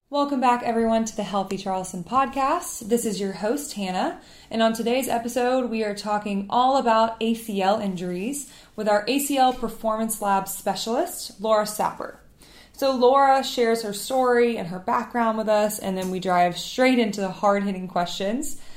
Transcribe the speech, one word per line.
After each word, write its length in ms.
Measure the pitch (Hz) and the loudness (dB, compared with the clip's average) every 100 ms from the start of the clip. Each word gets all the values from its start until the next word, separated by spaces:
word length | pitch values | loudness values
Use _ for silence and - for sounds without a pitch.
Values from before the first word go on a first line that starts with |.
| _ | _
Welcome 300 | 285 285 269 | -2 0 2
back, 200 | 247 240 | 2 2
everyone, 420 | 240 226 226 226 220 | 2 0 2 2 0
to 100 | - | -4
the 80 | |
Healthy 340 | 196 202 190 190 | -4 -2 -2 -4
Charleston 460 | 196 185 185 185 | -4 -4 -4 -8
podcast. 840 | 170 262 262 269 269 349 339 - 208 | -2 0 0 0 0 -2 -4 -10 0
This 160 | 233 233 | 0 0
is 140 | 185 | -2
your 120 | 196 | -4
host, 420 | 175 208 285 285 | -4 -2 -2 -6
Hannah, 460 | 208 190 185 285 349 - - - | -6 -4 -2 -2 -4 -14 -20 -8
and 100 | 226 | 0
on 120 | 226 | 2
today's 340 | 226 226 254 254 | 2 0 0 0
episode, 640 | 233 233 247 247 262 240 | -2 -2 0 2 2 0
we 140 | 220 | -2
are 120 | 214 202 | -2 -4
talking 520 | 214 208 208 196 202 | -2 -2 -2 -4 0
all 280 | 240 254 269 | 2 4 4
about 380 | 240 220 226 - | 4 4 4 0
A 120 | 226 | -2
C 280 | 226 - 196 | -2 -2 0
L 180 | 190 220 | 2 2
injuries 720 | 196 180 180 180 214 285 - - - - | 0 -4 -4 -4 -4 -6 -10 -18 -16 -6
with 140 | 214 | 0
our 160 | 208 - | 2 2
A 120 | 277 | 0
C 180 | 277 269 | 0 2
L 160 | 254 | 2
Performance 680 | 254 220 - 220 220 226 - | 2 -4 -4 -4 -2 -2 -2
Lab 280 | 202 196 190 | 0 0 0
specialist, 920 | - 202 190 226 247 349 - - - | -6 -6 -4 -2 -2 -2 -6 -12 -6
Laura 260 | 220 214 208 | 2 2 2
Sapper. 540 | - 170 - - - - - - - - | -2 -2 -4 -10 -12 -20 -20 -20 -20 -20
So 180 | - 269 | -2 0
Laura 520 | 254 247 277 269 269 | 4 6 6 6 4
shares 400 | 254 - 233 226 | 2 0 2 2
her 100 | 220 | -2
story 640 | 202 - 262 247 240 240 226 | -6 -2 2 4 4 4 0
and 100 | 175 | -6
her 120 | 185 | -8
background 580 | 233 247 226 247 226 220 | -2 -2 -2 0 0 0
with 100 | 214 | 2
us, 320 | 214 214 208 | 2 2 0
and 180 | 196 185 | -4 -4
then 140 | 185 | -4
we 80 | 185 | -4
dive 380 | 185 180 180 170 | 0 2 2 0
straight 420 | - - 254 247 | -6 2 4 4
into 220 | 214 202 | 2 -2
the 100 | 190 | -6
hard-hitting 560 | 175 208 202 202 185 185 | 0 2 2 0 -4 -4
questions, 720 | 180 175 - 196 247 311 - - | -4 -4 -2 -4 -2 -4 -8 -10